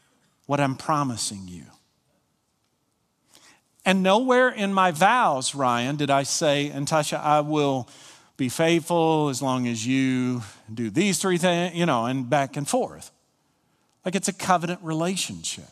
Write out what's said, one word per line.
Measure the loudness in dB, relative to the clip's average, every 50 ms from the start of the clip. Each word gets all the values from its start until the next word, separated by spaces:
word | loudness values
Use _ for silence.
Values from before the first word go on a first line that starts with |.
| _ _ _ _ _ _ _ _ _
what | -2 0 0
I'm | 0 0 -2
promising | -4 -2 0 0 0 0 -2 -4 -6 -6 -8 -8 -10 -12 -14
you." | -16 -16 -18 -20 -20 _ _ _ _ _ _ _ _ _ _ _ _ _ _ _ _ _ _ _ _ _ _ _ _ _ _ _ _ _ _ _ _ _ -20 -20 _ _ _ _ _ _ 0
And | 2 2 4
nowhere | 4 4 4 4 4 4 4 4 4
in | 2 2 -2 -2 0 2
my | 2 2 2
vows, | 4 4 4 4 4 4 2 2 0 0 -2 -4 -2
Ryan, | 0 0 2 2 2 0 -2 -2
did | -2 0 2
I | 2 2 0
say, | -2 -2 0 2 2 2 2 0 -2
"And | -4 -6 -4
Tasha, | 0 0 0 0 0 -4 -2
I | 0 2 2 2
will | 2 0 0 0 2 2 0 -2 -4 -8 -14 -20 -20 -20 -20 -20 _ _ _
be | -4 -4
faithful | -2 0 0 2 2 2 2 0 0 0 2 2 2 2 2 0
as | 0 -2 -2
long | -2 -2 -2 -2 -2
as | -2 -4 -4 -2
you | -2 0 0 0 0 0 0 -2 -2 -4 -4 -8 -12 -18 -20 _ -12 -8
do | -6 -6 -2
these | 0 0 2 2 0 0
three | 0 0 0
things," | 2 2 2 2 2 0 -2 -2
you | 0 0
know, | 2 2 2 0
and | 0 -2 -4 -2 0
back | 0 0 0 -2 -4
and | -6 -4
forth. | -2 -2 -2 -2 -4 -8 -14 -20 -20 _ _ _ _ _ _ _ _ _ _ _ _ _ _ _ _ _ _ -6
Like, | -4 -4
it's | -2 -4 -4
a | -6
covenant | -2 0 2 2 2 2 -2 -6 -6 -6
relationship. | -4 -2 -2 -2 -2 -2 -4 -6 -6 -8 -10 -10 -10 -10 -10 -14 -20